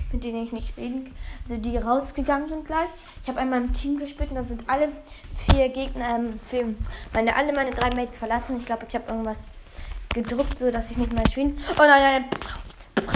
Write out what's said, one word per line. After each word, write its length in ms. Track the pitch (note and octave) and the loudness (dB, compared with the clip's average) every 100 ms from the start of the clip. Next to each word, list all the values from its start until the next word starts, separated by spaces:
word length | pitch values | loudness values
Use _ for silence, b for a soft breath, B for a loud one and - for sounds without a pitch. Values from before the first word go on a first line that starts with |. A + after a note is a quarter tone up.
| - | -4
mit 100 | B3 | -4
denen 220 | A#3+ A3+ | -4 -6
ich 80 | A#3 | -6
nicht 240 | E4 - - | -6 -8 -6
reden 280 | A#3+ C4 | -6 -6
kann. 100 | C4 - B B | -8 -12 B B
Also 120 | - A#3 | -8 -6
die 220 | A3+ A#3+ | -2 0
rausgegangen 720 | A3 C4 C#4 - C#4 C#4 D#4 | 2 2 0 -2 0 0 0
sind 160 | D#4 D4+ | -6 -4
gleich. 240 | D#4 F4 - B B | -2 -2 -6 B B
Ich 60 | - | -6
hab 80 | B3 | -2
einmal 240 | C4 B3+ | 0 0
im 100 | B3 | 0
Team 260 | - C#4+ C#4+ | 0 0 -2
gespielt 300 | C#4+ - C#4+ | -4 -4 -4
und 80 | C4 | -4
dann 100 | B3 | -6
sind 220 | A3+ - | -6 0
alle 220 | C4+ D4+ D4 - B B - - | 2 2 -2 -14 B B -2 6
vier 200 | C#4 B3+ | 6 6
Gegner, 460 | C4 C4 B3+ A#3+ A#3 | 2 -4 -4 -2 0
ähm, 220 | A#3 A3 - | -2 -6 -6
vier, 280 | B3+ A#3 G#3+ - B B | -2 -2 -2 -6 B B
meine, 200 | A3+ A3+ | 0 2
alle 200 | - D4 | 2 2
meine 160 | C#4+ C4 | 2 0
drei 180 | A#3+ B3 | 0 0
Mates 220 | B3 A#3+ - | 0 -2 -4
verlassen. 420 | A3 A#3+ B3 B3 | -2 -2 -2 -4
Ich 80 | A#3+ | -4
glaub, 200 | A3+ A3+ | -6 -4
ich 80 | |
hab 140 | A#3 - | -6 -4
irgendwas 300 | A3+ A3 G#3+ - - B B B B B | -4 -4 -6 -10 -18 B B B B B
gedrückt, 460 | A#3+ A3+ A#3+ C#4+ - | -4 -2 0 -2 0
so 120 | B3 | 0
dass 200 | A3+ A3+ | 0 -2
ich 60 | A#3 | -2
nicht 160 | A#3 | 0
mehr 120 | A3+ - | 2 2
spielen. 260 | C4 C#4 C#4+ B F4 | 2 0 0 B 8
Oh 40 | |
nein, 420 | D4 C#4 C#4 C4+ | 10 10 8 4
nein. 800 | B3+ - - - - - - - - | 0 -6 -6 -10 -12 -16 -8 -4 0